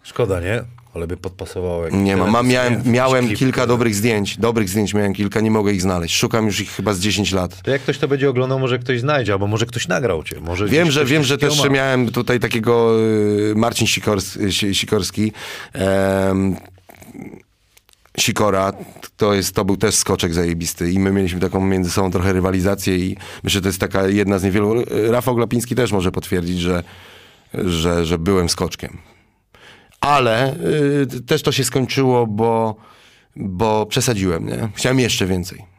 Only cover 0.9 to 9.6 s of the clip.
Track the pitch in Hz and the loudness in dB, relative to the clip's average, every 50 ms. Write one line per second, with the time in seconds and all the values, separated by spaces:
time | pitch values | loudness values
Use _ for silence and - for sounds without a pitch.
0.9 | - 87 82 82 90 90 - 92 90 - 92 - - 92 90 90 87 85 85 80 | -10 -10 -8 -8 -8 -8 -10 -12 -10 -10 -14 -10 -8 -6 -6 -4 -4 -4 -4 -2
1.9 | - 98 98 98 98 95 92 98 113 117 123 127 127 127 127 120 120 120 123 131 | 0 2 2 2 2 2 2 2 2 2 2 2 2 2 2 0 0 0 2 2
2.9 | 117 123 127 131 131 127 123 117 104 - 135 131 123 - 127 117 123 117 120 117 | 2 4 4 4 2 2 2 0 0 0 0 0 2 0 2 2 2 2 2 0
3.9 | 104 101 104 120 110 104 98 98 - - 101 117 117 117 107 90 95 110 104 90 | 0 2 2 2 2 2 0 -2 -2 0 0 0 2 0 -2 0 0 0 0 0
4.9 | 101 104 104 101 92 - 104 98 - 113 107 110 110 110 101 101 104 90 87 95 | 0 0 0 0 0 -2 -2 -2 0 0 2 2 2 2 2 2 0 0 0 0
5.9 | 90 87 85 85 - - 123 117 - 113 110 107 92 - 101 - - - 95 110 | 0 0 -2 -2 -2 -2 0 0 0 0 0 0 -2 -4 -6 -6 -8 -4 -2 -2
6.9 | 104 87 92 107 92 98 101 87 95 95 90 90 - - - 123 135 139 - - | 0 0 0 -2 0 0 0 0 0 -2 -2 -2 -6 -8 -4 -2 -2 -2 -2 -4
7.9 | 139 - 160 139 143 135 135 143 123 123 127 131 135 135 131 123 123 123 123 127 | -2 -2 -2 -2 0 0 0 0 2 0 0 0 0 -2 0 0 -2 -2 -2 -2
8.9 | 127 120 120 147 151 139 117 98 101 98 101 101 107 110 | -2 -2 0 0 0 0 0 0 0 0 0 0 0 -2